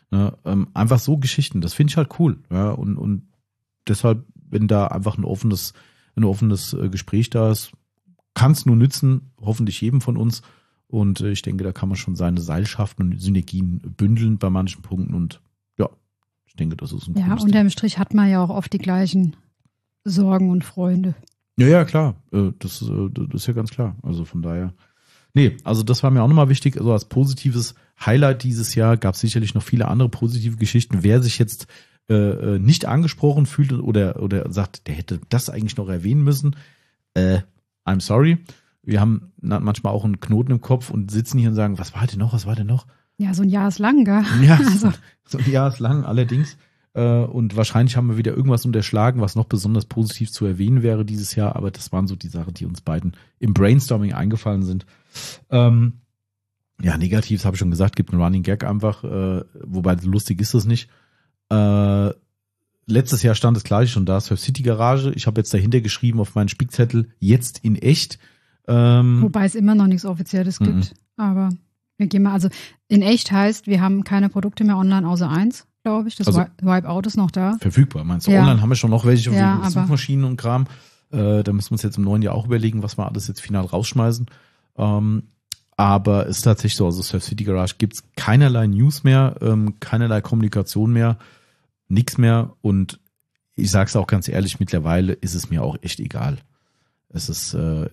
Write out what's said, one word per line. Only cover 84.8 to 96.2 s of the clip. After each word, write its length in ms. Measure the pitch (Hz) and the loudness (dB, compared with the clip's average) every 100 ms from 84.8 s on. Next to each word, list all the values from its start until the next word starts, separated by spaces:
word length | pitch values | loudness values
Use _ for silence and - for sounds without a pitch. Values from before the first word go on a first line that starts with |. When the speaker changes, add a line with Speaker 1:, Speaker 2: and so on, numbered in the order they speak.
| 107 104 107 107 - _ - - _ - | -2 0 0 -2 -6 _ -18 -18 _ 0
Speaker 1:
aber 500 | 101 101 101 101 - | 2 2 2 0 0
es 120 | 95 | 0
ist 40 | |
tatsächlich 340 | 117 104 104 - | 2 2 0 0
so, 100 | 92 | -2
also 160 | 90 | -2
Surf 220 | 90 92 | -4 -6
City 200 | - 104 | -6 -6
Garage 320 | 104 92 92 - | -4 -2 -2 -2
gibt's 240 | 104 - - - | -4 -4 -16 -6
keinerlei 500 | - 123 143 120 110 | 2 4 6 4 0
News 380 | 101 139 143 | 2 2 2
mehr, 320 | 135 135 131 - | 2 4 2 0
ähm, 400 | 113 110 107 104 | 0 0 0 -4
keinerlei 400 | - 113 117 107 | -4 -2 0 0
Kommunikation 720 | - 113 107 104 95 101 110 | 0 0 0 -2 -4 -2 0
mehr, 260 | 117 117 110 - _ _ _ _ _ - | 2 2 -2 -8 _ _ _ _ _ -4
nix 300 | 98 123 - | -2 0 2
mehr. 340 | 117 117 117 - | 2 2 0 -4
Und 400 | 107 98 92 - _ _ _ _ _ | 0 0 -2 -8 _ _ _ _ _
ich 160 | - 95 | -4 0
sag's 260 | 95 98 113 | 2 2 0
auch 120 | 90 | 0
ganz 200 | 101 - | -2 0
ehrlich, 320 | 87 98 - | -2 -2 -4
mittlerweile 540 | 95 87 78 87 92 | -4 -2 0 0 0
ist 200 | - 90 | -2 -6
es 160 | 87 - | -8 -4
mir 120 | 80 | -4
auch 160 | 58 - | -4 -6
echt 200 | - - | -10 -10
egal. 380 | - 110 | -10 -6